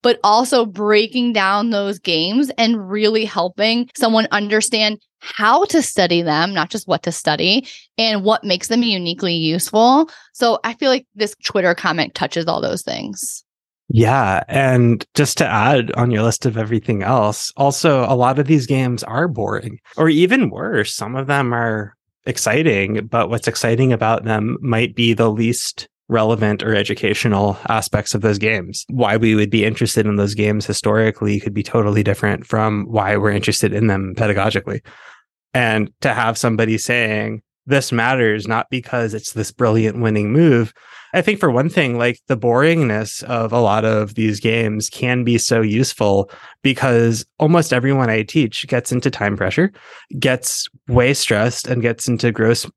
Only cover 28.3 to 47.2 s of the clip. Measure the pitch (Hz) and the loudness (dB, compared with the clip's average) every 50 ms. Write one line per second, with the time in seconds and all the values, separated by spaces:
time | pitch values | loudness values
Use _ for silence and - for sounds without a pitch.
28.3 | 104 98 104 110 113 98 87 90 - - - - 127 127 120 101 107 110 113 113 | 0 2 0 0 -2 -2 -6 -8 -12 -12 -10 -6 0 0 2 2 2 2 2 4
29.3 | 110 107 104 101 110 110 101 110 110 - 120 110 - 117 104 107 101 101 101 101 | 4 2 2 2 2 2 2 0 0 -2 -2 0 0 0 0 0 0 0 0 -2
30.3 | 104 107 104 104 104 107 - - 101 - - 107 104 110 110 110 - - 107 104 | 0 -2 0 0 0 -2 -4 -4 -6 -2 -2 0 2 2 2 0 -2 -2 -2 -2
31.3 | 104 104 - 104 101 107 104 - - 120 104 104 101 107 101 104 101 - - 104 | -2 -2 -4 -4 -6 -6 -6 -2 -2 0 0 2 0 0 0 0 -2 0 0 -2
32.3 | 101 - - _ - 110 110 110 107 104 98 117 113 113 98 95 104 101 101 107 | -2 -2 -4 _ -2 0 0 0 0 -2 -4 -2 -2 -2 0 0 0 0 0 0
33.3 | 101 101 - - - - - 101 104 104 117 107 98 95 98 95 92 104 113 104 | 0 0 -2 -2 -2 0 -2 -2 0 0 0 0 0 -2 -4 -6 -4 -2 -2 0
34.3 | 101 98 98 107 104 98 - - 101 110 _ - - - - - - _ _ _ | 0 0 0 0 -2 -2 -4 -4 -10 -10 _ -14 -20 -20 -20 -20 -20 _ _ _
35.3 | _ _ _ _ - 131 120 113 110 110 104 - _ _ - 139 110 120 117 113 | _ _ _ _ -2 0 0 2 0 0 -2 -4 _ _ -2 -2 0 0 -2 -2
36.3 | 110 - - 120 113 107 113 110 113 107 - - 120 120 117 110 107 107 107 110 | -2 0 -2 0 0 0 0 0 -2 -4 -2 -2 0 0 0 0 -2 -4 -4 -6
37.3 | 110 107 _ _ _ _ _ 127 139 139 127 - 123 117 113 123 135 131 120 110 | -8 -10 _ _ _ _ _ 0 0 0 2 0 -2 0 2 2 2 2 2 2
38.3 | 104 107 101 110 113 117 - _ 131 127 117 - - 123 117 110 107 110 - - | 0 -2 -2 -4 -4 -4 -4 _ -6 -8 -6 -4 -4 -4 -2 -4 -6 -8 -10 -8
39.3 | - 113 107 - _ - 123 113 110 113 110 110 101 120 117 110 107 104 104 104 | -6 -6 -6 -6 _ 0 2 2 4 2 2 0 0 0 0 0 0 0 0 2
40.3 | 120 156 170 160 131 117 113 107 _ _ - - - - - - - 180 - 214 | 4 4 6 6 6 4 2 -2 _ _ -20 -20 -20 -20 -14 -4 -2 0 0 0
41.3 | 208 190 - 151 120 123 143 165 - 190 151 127 120 117 120 120 120 _ _ - | 0 2 0 2 2 2 0 2 2 0 0 2 0 0 0 0 -2 _ _ -4
42.3 | 131 113 117 120 120 123 143 160 170 165 147 117 107 107 110 101 - - - - | -4 0 2 2 2 4 4 4 4 2 2 0 0 -2 -4 -6 -10 -12 -8 -6
43.3 | 123 117 113 110 113 123 117 101 101 110 110 110 110 107 104 101 110 117 110 110 | -4 -4 -2 0 2 2 2 4 2 2 2 2 2 0 -2 -2 -2 -2 -2 0
44.3 | 104 98 - 113 113 117 113 107 107 107 104 - - - 131 123 123 127 120 120 | -2 0 0 0 0 0 0 -2 -2 -4 -6 -8 -6 -4 -2 -2 0 0 2 2
45.3 | 120 110 - - 120 113 110 107 104 117 135 - - - 110 104 98 101 98 - | 2 0 2 2 2 2 2 2 0 0 0 -2 -2 0 0 2 2 2 0 -2
46.3 | - - - - - _ - 139 127 - 135 131 120 117 117 117 113 110 | -8 -20 -20 -20 -20 _ 0 0 0 2 0 2 4 4 4 2 0 -2